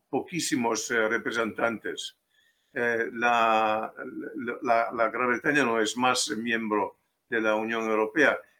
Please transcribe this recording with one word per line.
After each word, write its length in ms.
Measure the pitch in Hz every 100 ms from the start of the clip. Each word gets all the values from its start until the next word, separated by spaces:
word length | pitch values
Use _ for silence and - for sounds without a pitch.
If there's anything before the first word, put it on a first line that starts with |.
| -
poquísimos, 840 | 135 - 165 - 135 117 110 -
eh, 160 | 117 110
representantes. 1080 | 117 117 117 110 95 117 107 92 - - - _ _ _ _ _
Eh, 360 | 135 120 117 117
la, 840 | 117 120 117 113 110 107 107 110 - 127 - 139 - 120 -
la, 300 | 131 117 117
la 160 | 117 110
Gran 180 | 113 123
Bretaña 380 | 120 156 147
no 160 | 120 113
es 160 | 104 120
más 320 | 127 120 -
miembro 720 | 107 120 113 110 104 92 - _ _ -
de 120 | 117
la 140 | 110
Unión 280 | 107 110 117
Europea. 560 | 110 107 110 165 127 98 -